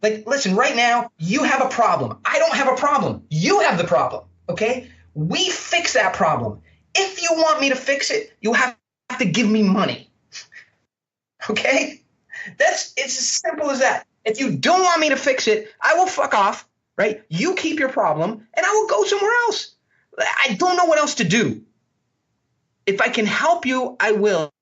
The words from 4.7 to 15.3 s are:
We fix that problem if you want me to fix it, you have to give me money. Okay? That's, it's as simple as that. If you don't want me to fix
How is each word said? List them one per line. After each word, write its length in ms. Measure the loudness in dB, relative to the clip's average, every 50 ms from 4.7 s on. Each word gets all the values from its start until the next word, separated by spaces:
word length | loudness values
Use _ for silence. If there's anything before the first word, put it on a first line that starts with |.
| -2 -4 -6 -14 -20 -20 _ _ _
We 340 | -6 -4 -2 0 0 0 -2
fix 460 | -2 -6 -6 -2 -2 -2 -2 0 0
that 180 | 0 0 0
problem 480 | 0 0 0 0 0 -2 -4 -6 -8 -10 -18 -20 _ _ _ _ _
if 280 | -2 -2 -2 -4 -6
you 80 | -2 -2
want 280 | 0 2 4 2 2 2
me 100 | 2 0
to 60 | 0
fix 340 | -2 -2 -2 -2 -2 -2 -2
it, 220 | -2 -4 -4 -6 _ _
you 120 | -2 0
have 240 | 2 2 0 0 -2 _ _ _ _ _ _ _ -6 -2
to 60 | -2
give 240 | 0 2 2 2 2
me 140 | 2 4
money. 480 | 4 4 4 2 0 -2 -4 -8 -12 _ _ _ _ _ _ -20 -20 _ _ -20 -20 _ _ _ _ _ _ _ _ _ _ _ _ _ _ _ -8 -6
Okay? 500 | -4 -2 0 2 2 2 0 -2 -8 -14 _ _ _ _ _ _ -18 -18 -16 -18 -4 _
That's, 340 | 0 2 2 0 -6 -8 -8
it's 220 | -8 -6 -6 -4 -4
as 100 | -4 -4
simple 420 | -4 -4 -4 -4 -6 -4 -4 -4
as 100 | 0 0
that. 260 | 2 0 0 -2 -6 _ _ _ _
If 160 | -6 -4 -2
you 160 | -2 -2 -2
don't 260 | -2 2 2 4 4
want 180 | 4 4 4 2
me 100 | 2 2
to 60 | 0
fix 320 | 0 2 0